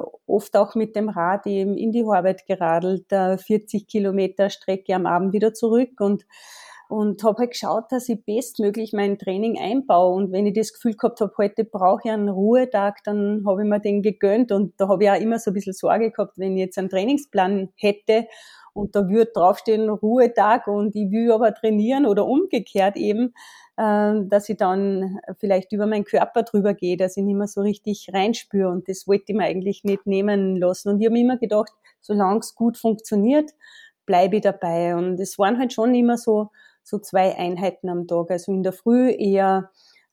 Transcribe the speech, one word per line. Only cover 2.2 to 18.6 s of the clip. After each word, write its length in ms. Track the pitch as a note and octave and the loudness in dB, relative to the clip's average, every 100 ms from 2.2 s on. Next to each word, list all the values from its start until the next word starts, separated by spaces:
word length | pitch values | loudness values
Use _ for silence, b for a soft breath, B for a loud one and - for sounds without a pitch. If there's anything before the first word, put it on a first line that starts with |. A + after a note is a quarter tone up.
| F#3 F#3+ - | 2 -2 -4
geradelt, 640 | F#3 E3+ E3 F3+ F#3 - | -2 0 0 0 -4 -2
äh, 240 | G3 F#3 F#3+ | -2 0 -2
vierzig 500 | - G#3+ - G#3 - | 0 -2 -2 -8 -4
Kilometer 600 | A3 G3 G3 F#3 F#3 G3 | -4 -2 0 -2 0 -2
Strecke 460 | - - F#3+ - | -2 -6 -6 -2
am 100 | F#3 | -2
Abend 280 | F3 F3 F#3+ | 0 0 0
wieder 200 | G3+ A3 | 0 0
zurück 480 | A3 A#3 A#3 B3 - | 0 0 2 0 -2
und, 240 | G3+ G3+ - B B B B B B | -2 -2 -6 B B B B B B
und 360 | A3 G#3+ G3 | -4 -2 0
hab 140 | A3+ G#3 | 0 0
halt 120 | A#3+ | -2
geschaut, 320 | - A3 G3+ A3+ | -4 -4 -4 -4
dass 180 | B3+ B3 | -6 -4
ich 140 | A3 | -6
bestmöglich 680 | - G#3+ C4+ - G3+ G#3+ A3 | -4 -6 -4 -2 -2 -2 -4
mein 260 | G#3 G3+ G3+ | -2 -2 -2
Training 400 | - F#3+ A3+ A3 | -4 -4 -2 -4
einbaue. 560 | G3 C4 C4 F3 F3+ | -4 -2 2 4 4
Und 160 | F#3 G3 | 2 -2
wenn 160 | F#3 G#3 | 0 0
ich 60 | |
das 180 | G3+ G#3+ | 0 -4
Gefühl 220 | - A#3+ | -4 -6
gehabt 260 | G#3 A#3 A#3+ | -2 -4 -2
hab, 160 | G3+ - | -4 -2
heute 260 | G3+ - | -2 -2
brauche 380 | A3 G3 F#3 G#3 | -6 0 2 2
ich 60 | A3+ | 0
einen 180 | G#3+ G3+ | -2 -2
Ruhetag, 720 | F#3+ G#3 B3 B3+ G#3 G3+ G3+ | 0 2 2 2 0 -2 -4
dann 400 | - G#3 G3+ G#3 G3+ | -6 -2 -2 -2 -2
hab 120 | F#3+ | -2
ich 60 | |
mir 160 | G#3 G#3 | 0 0
den 220 | G#3 G3+ | 0 -2
gegönnt. 500 | G#3 G3 G3 G#3+ A#3+ | -2 0 2 2 2
Und 220 | G3 G3 - | 0 -2 -2
da 120 | G3 | 0
hab 120 | F#3 | 2
ich 100 | G#3 | 4
auch 80 | G3 | 2
immer 200 | A3 A3+ | 0 -2
so 120 | A3 | -2
ein 40 | |
bisschen 180 | G3 G3 | -4 -6
Sorge 380 | F#3+ - G3 A3+ | -4 0 2 0
gehabt, 280 | A3+ F#3+ - | -4 -8 -6
wenn 140 | F#3+ | -4
ich 80 | F#3+ | -2
jetzt 180 | F#3 G3 | -4 -4
einen 120 | F#3 | -4
Trainingsplan 800 | F#3+ G#3 C#4+ - G3 F#3 G3+ F#3+ _ | -2 0 -2 -2 0 0 0 -4 _
hätte 500 | G#3 G#3 - A3 A#3 B B B | -2 0 0 0 0 B B B